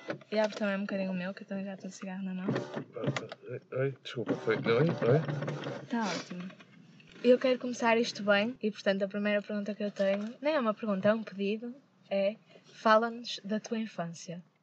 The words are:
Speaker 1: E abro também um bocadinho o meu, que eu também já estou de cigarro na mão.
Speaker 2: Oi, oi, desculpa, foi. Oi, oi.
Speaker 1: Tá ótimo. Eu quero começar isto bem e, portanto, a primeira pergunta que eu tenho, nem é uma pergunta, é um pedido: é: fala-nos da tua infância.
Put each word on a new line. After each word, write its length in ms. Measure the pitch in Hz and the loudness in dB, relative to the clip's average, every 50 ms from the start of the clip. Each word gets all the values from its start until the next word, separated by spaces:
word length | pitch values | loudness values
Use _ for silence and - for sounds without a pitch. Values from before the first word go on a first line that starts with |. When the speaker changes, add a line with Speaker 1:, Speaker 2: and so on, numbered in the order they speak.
| - - - - - - | -10 -10 -10 -10 -8 -2
Speaker 1:
E 80 | 214 | 0
abro 200 | 214 214 208 208 | 0 0 0 0
também 180 | - 214 202 196 | -2 -2 0 0
um 60 | 196 | -2
bocadinho 300 | 202 202 208 196 190 185 | -2 -4 -2 -2 -2 -2
o 40 | 185 | -2
meu, 180 | 180 175 190 196 | -4 -4 -6 -8
que 100 | - 208 | -10 -10
eu 40 | |
também 160 | - 196 196 196 | -8 -8 -6 -6
já 120 | 202 196 | -8 -10
estou 140 | 196 - 190 | -10 -12 -14
de 60 | - | -12
cigarro 280 | - 202 190 185 190 190 | -10 -10 -10 -8 -6 -6
na 100 | 185 185 | -6 -6
mão. 140 | 185 185 220 254 - - - - - - - - - - - 135 - 113 - - - - - | -4 -2 -2 -2 -2 -4 -6 -8 -10 -10 -8 -8 -4 -4 -2 -2 -2 -6 -8 -14 -14 -12 -10
Speaker 2:
Oi, 120 | 123 120 - - - 127 | -10 -10 -10 -6 -2 -2
oi, 160 | 135 139 127 - - | -2 -2 -2 -6 -12
desculpa, 300 | - - 123 104 - 101 | -10 -6 -6 -2 -2 -2
foi. 200 | - - 117 107 | -2 2 0 0
Oi, 320 | - - 110 113 123 156 170 | 2 2 2 4 4 4 4
oi. 960 | 131 - 113 117 139 160 156 - - - - - - - - - - - - - | 2 2 4 6 6 6 4 0 -4 -4 -4 -4 -4 -6 -6 -8 -8 -8 -6 -4
Speaker 1:
Tá 140 | 247 233 220 | -2 -2 0
ótimo. 440 | 185 165 - - - 185 180 180 190 - - - - - - - - - - - - - - - | 0 -2 -4 -6 -8 -10 -10 -10 -10 -12 -16 -20 -20 -20 -20 -20 -20 -20 -20 -20 -20 -12 2 6
Eu 140 | 240 247 240 | 6 6 6
quero 200 | - 254 254 247 | 6 2 2 2
começar 380 | 254 247 240 - 247 233 226 | -2 -6 -2 2 4 4 6
isto 260 | 226 240 - - - 202 | 4 4 0 -2 -2 4
bem 340 | 208 202 202 214 240 254 - | 4 6 6 4 2 -2 -2
e, 100 | - 214 | -4 -4
portanto, 320 | 202 - - 202 190 196 196 | -4 0 0 0 2 2 0
a 40 | |
primeira 340 | 190 - 208 208 208 208 208 | -2 -2 -2 0 2 2 2
pergunta 320 | 196 - 214 208 202 214 202 | 0 -2 -4 -4 -4 -4 -4
que 80 | - 208 | -4 -4
eu 80 | 202 | -4
tenho, 420 | - - 196 196 196 202 208 226 254 - | -2 0 2 2 2 0 -2 -6 -8 -2
nem 140 | 269 294 320 | -2 0 2
é 40 | 285 | 2
uma 140 | 233 220 208 | 2 2 0
pergunta, 340 | - 233 214 196 190 190 | 0 -2 -2 0 4 4
é 60 | 208 220 | 4 4
um 100 | 226 208 | 4 -2
pedido: 500 | - 185 196 202 196 220 220 240 240 254 - _ _ _ _ _ - | -8 -6 -4 -2 -2 -2 -2 -6 -10 -12 -14 _ _ _ _ _ -2
é: 260 | 196 196 196 202 220 - _ _ - - _ - - | 0 2 2 0 0 -4 _ _ -20 -20 _ -20 -14
fala-nos 680 | - - 226 214 220 233 233 233 240 240 - - - - | 0 6 6 8 8 6 2 -4 -6 -10 -10 -10 -10 -4
da 140 | 196 214 208 | -4 -4 -4
tua 180 | - - 233 | -2 -4 -4
infância. 680 | 220 226 202 - - 170 170 170 - - 180 165 180 - _ _ _ | -4 -4 -6 -6 -6 -6 -6 -6 -10 -12 -12 -12 -12 -12 _ _ _